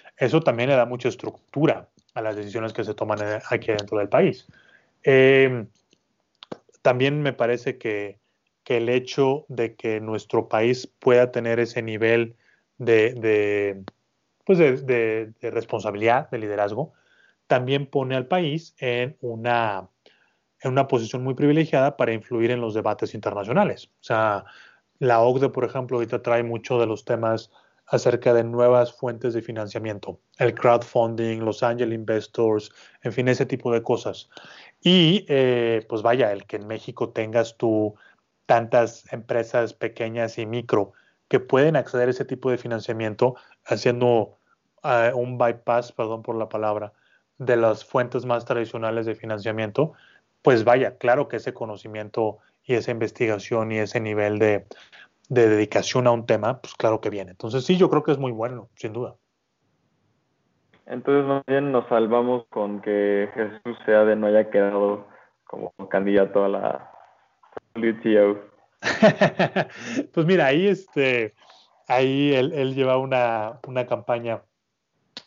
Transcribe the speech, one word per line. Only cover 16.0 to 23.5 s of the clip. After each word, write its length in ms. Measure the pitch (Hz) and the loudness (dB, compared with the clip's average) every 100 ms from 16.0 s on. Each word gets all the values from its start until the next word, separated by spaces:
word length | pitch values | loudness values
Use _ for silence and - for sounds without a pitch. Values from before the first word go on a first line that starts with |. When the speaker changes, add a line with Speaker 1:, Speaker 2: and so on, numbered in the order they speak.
| 113 123 - | 2 2 0
Speaker 1:
de 80 | 117 | -6
liderazgo, 540 | 107 104 101 107 165 _ _ _ _ _ - | -4 -2 -2 -4 -8 _ _ _ _ _ -2
también 400 | 131 127 139 143 | -2 0 -4 -2
pone 300 | 143 127 131 | -4 -2 -4
al 100 | 127 | -2
país 480 | 180 160 160 160 _ | -2 -2 -4 -10 _
en 380 | 127 120 127 156 | -4 -2 -4 -6
una, 680 | 123 113 117 120 113 98 92 _ _ _ _ _ _ _ | -10 -6 -2 0 0 -4 -10 _ _ _ _ _ _ _
en 120 | 135 | -2
una 160 | 131 135 | -2 0
posición 340 | 123 113 127 | -2 -2 -6
muy 120 | 131 | -6
privilegiada 640 | 123 143 151 156 139 139 - | 0 2 2 2 2 0 0
para 160 | 120 | -2
influir 380 | 113 - 117 117 | -4 -4 -2 0
en 100 | 123 | 0
los 140 | 117 | -4
debates 400 | 107 104 104 107 | -2 -2 -4 -6
internacionales. 760 | 110 104 101 101 | -6 -6 -6 -2